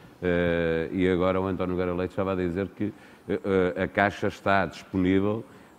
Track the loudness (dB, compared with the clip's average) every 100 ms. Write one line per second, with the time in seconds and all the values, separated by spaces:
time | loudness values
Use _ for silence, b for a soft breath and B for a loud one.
0 | B B -2 0 2 0 0 0 -2 0
1 | 2 4 2 0 -2 -2 -2 -2 -2 -2
2 | -4 -2 -2 0 -2 -2 -6 -4 -6 -6
3 | B B -6 -4 0 2 2 0 -2 2
4 | 0 2 -6 -4 0 2 0 -6 -6 0
5 | 4 4 2 -4 -8 B B